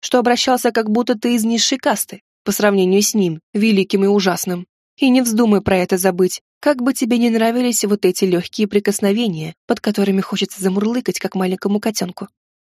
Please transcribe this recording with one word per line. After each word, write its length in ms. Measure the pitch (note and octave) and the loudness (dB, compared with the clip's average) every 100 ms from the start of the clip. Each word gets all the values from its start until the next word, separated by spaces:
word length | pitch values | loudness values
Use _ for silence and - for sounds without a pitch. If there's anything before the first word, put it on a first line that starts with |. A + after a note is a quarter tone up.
что 180 | - B3 | -2 2
обращался 520 | B3 A#3+ - B3 A#3+ | 2 2 0 0 0
как 200 | A#3 G#3+ | 0 0
будто 280 | A3 A#3+ A3+ | 0 0 -2
ты 160 | A#3+ A#3+ | 0 0
из 80 | A3 | 0
низшей 320 | A#3 - C4 | 0 0 -2
касты, 420 | C#4+ G#3 - - _ _ | -2 -2 -6 -14 _ _
по 80 | - | -6
сравнению 480 | G3+ G#3 G3 F#3 G3 | 0 2 4 4 2
с 140 | G#3 | 2
ним, 260 | A3 F3+ D#3+ _ | 2 0 -2 _
великим 500 | G#3 A3+ G3 F#3 G3 | 0 2 2 2 2
и 20 | G3 | 2
ужасным. 600 | G3+ F#3 F3 - F3 F3+ _ _ - | 2 0 -2 -4 -8 -10 _ _ -2
И 100 | C4+ | 2
не 140 | B3+ | 2
вздумай 400 | A#3+ A3 A#3 G3+ | 2 2 4 2
про 160 | - F#3+ | 2 0
это 180 | F3+ F#3 | 0 0
забыть, 460 | F#3+ F3+ F#3 - _ _ | 0 0 0 -2 _ _
как 220 | D4 C4+ | -2 0
бы 100 | B3 | 0
тебе 240 | C4 A#3+ A#3+ | -2 0 2
не 140 | A#3+ | 2
нравились 520 | A3+ A3+ A#3+ B3 A3 G3+ | 2 0 0 0 0 0
вот 180 | G#3 | 2
эти 220 | F#3 F3+ F#3+ | 0 0 -2
лёгкие 420 | F3 - - G#3 | -2 -2 -4 -2
прикосновения, 840 | G3+ G3+ G3+ G3+ G#3 A#3 D#3+ D#3+ - - | 0 -2 0 0 0 -2 -4 -8 -8 -6
под 140 | A#3+ | -4
которыми 400 | A3 G#3 G3 F#3+ | -2 0 0 0
хочется 420 | - G3 G3 - | -2 -4 -6 -4
замурлыкать, 560 | F#3 F#3+ G#3+ B3 B3 - | -4 -2 -2 -4 -4 -6
как 160 | F#3+ | -6
маленькому 460 | F#3+ F#3 F#3 G3 G#3 | -4 -2 -2 -2 -2
котёнку. 480 | A3+ A3 F3+ - G3+ _ _ _ | -2 -4 -8 -10 -18 _ _ _